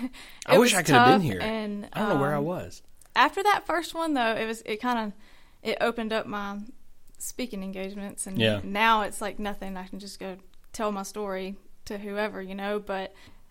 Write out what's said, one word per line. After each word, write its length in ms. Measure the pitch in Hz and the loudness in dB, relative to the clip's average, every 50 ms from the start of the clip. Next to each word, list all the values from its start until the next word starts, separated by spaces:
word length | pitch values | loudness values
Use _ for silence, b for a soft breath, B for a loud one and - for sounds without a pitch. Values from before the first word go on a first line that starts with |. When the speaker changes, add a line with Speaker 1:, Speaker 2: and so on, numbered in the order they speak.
| 240 254 B B B B B B B | -8 -10 B B B B B B B
Speaker 1:
I 100 | - 247 | 6 8
Speaker 2:
it 40 | - | 8
Speaker 1:
wish 140 | 240 240 - | 8 8 6
Speaker 2:
was 60 | 185 | 4
Speaker 1:
I 40 | 160 | 4
could 120 | - - | 6 8
have 260 | 240 240 254 262 208 | 10 10 10 10 8
been 80 | 175 135 | 6 2
Speaker 2:
tough, 100 | 98 90 | 0 0
Speaker 1:
here. 20 | |
Speaker 2:
and, 460 | - - 220 220 214 208 208 202 202 - - | -2 -4 -4 -4 -4 -4 -6 -8 -8 -6 -4
Speaker 1:
I 60 | - | -2
don't 100 | 214 208 | 0 2
know 100 | 185 139 | 2 2
where 140 | 139 143 151 | 2 2 2
I 60 | 147 | 0
Speaker 2:
um, 40 | 143 | 0
Speaker 1:
was. 380 | 165 180 156 92 90 - - - - - - - - - | -2 -4 -6 -6 -10 -12 -16 -18 -20 -20 -20 -12 -2 4
Speaker 2:
after 260 | 220 247 302 - 392 392 | 4 4 4 4 2 2
that 220 | 415 403 - - | 4 4 2 2
first 280 | - 311 349 320 330 - | 0 -2 -2 -2 -4 -4
one, 180 | 330 330 320 294 | -4 -2 0 0
though, 220 | 262 240 226 226 | 2 2 2 0
it 100 | - 220 | 0 -2
was, 160 | 220 226 220 - | -4 -6 -6 -6
it 160 | - 220 214 | -8 -6 -4
kinda, 320 | - 247 247 233 220 208 208 b b b b b b b b b - | -2 -2 0 0 -2 -4 -8 b b b b b b b b b -4
it 140 | 220 - - | -4 -2 0
opened 320 | - 233 226 240 220 214 | 0 0 0 -2 -4 -2
up 160 | 220 220 - | -2 -2 -2
my 320 | - 208 208 202 202 202 208 208 233 - - - - - - - - - | -4 -6 -6 -6 -6 -8 -10 -10 -12 -14 -16 -16 -16 -16 -16 -18 -18 -14
speaking 460 | - - - - - 254 - - 196 190 | -12 -12 -10 -8 -8 -8 -8 -6 -8 -8
engagements, 640 | 190 190 185 190 190 202 208 196 202 - - - | -8 -8 -8 -8 -8 -8 -10 -10 -10 -8 -10 -8
and 100 | 196 190 | -4 0
Speaker 1:
Yeah. 220 | 226 220 214 214 202 196 | 2 4 4 4 2 -2
Speaker 2:
now 400 | 196 196 202 220 226 226 214 208 | -4 0 2 4 4 4 4 2
it's, 180 | 180 - - | -2 -4 -6
like, 180 | 220 196 - - | -6 -6 -6 -6
nothing. 380 | 208 202 196 196 196 190 190 | -6 -6 -6 -6 -8 -8 -8
I 80 | 185 185 | -10 -10
can 120 | 185 - 196 | -10 -12 -14
just 200 | 202 202 - - | -14 -14 -14 -12
go 160 | 185 190 214 208 - - - - - - - | -12 -12 -12 -12 -16 -20 -20 -20 -20 -14 -6
tell 180 | - 220 214 | -4 -4 -2
my 120 | 208 196 196 | -2 -4 -6
story 520 | 196 - 214 208 196 190 185 185 185 196 196 - - - - - | -8 -8 -8 -6 -4 -4 -4 -6 -6 -8 -12 -14 -20 -20 -16 -12
to 120 | - 220 | -10 -10
whoever, 420 | 202 208 208 202 208 214 214 196 190 | -8 -8 -6 -4 -2 -2 -2 -4 -8
you 120 | 190 185 190 | -10 -10 -8
know, 260 | 196 196 202 208 208 | -6 -4 -2 -2 -4
but 340 | 202 202 196 190 190 - b b b b b b b b | -4 -4 -6 -6 -6 -8 b b b b b b b b